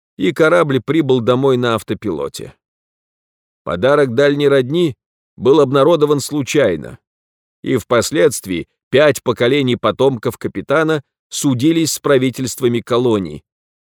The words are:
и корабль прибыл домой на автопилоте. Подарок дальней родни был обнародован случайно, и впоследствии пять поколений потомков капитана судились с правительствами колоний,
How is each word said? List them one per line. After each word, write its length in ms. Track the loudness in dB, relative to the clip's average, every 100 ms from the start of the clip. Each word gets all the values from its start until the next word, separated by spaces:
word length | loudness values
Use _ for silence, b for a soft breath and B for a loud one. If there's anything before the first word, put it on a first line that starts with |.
| _ -4
и 140 | -4
корабль 500 | 2 2 2 2 -2
прибыл 360 | 0 -2 2 0
домой 360 | 2 2 2 0
на 200 | 0 -2
автопилоте. 760 | -4 -8 -6 -6 -8 -10 -16 _ _ _ _ _ _ _ _ _ _ _
Подарок 500 | -8 -2 0 2 2
дальней 340 | 2 0 2 2
родни 480 | 2 2 -2 -2 -4 _ _ _ -2
был 240 | 2 4
обнародован 600 | 4 2 2 2 2 0
случайно, 760 | -2 -6 -2 0 0 -2 -8 -18 _ _ _ _ _ _
и 140 | -4 -4
впоследствии 920 | 0 0 2 2 0 0 -6 -6 -6 _ _
пять 320 | 4 4 2
поколений 540 | -4 0 0 0 0 0
потомков 600 | -2 0 0 0 -6 -8
капитана 680 | -10 -10 -4 -2 0 -2 -6 _ _
судились 640 | -4 -2 0 0 0 -2
с 60 | -2
правительствами 840 | 0 2 2 -4 -8 -2 -2 -2
колоний, 640 | -2 0 0 0 -4 -12 -18 _ _ _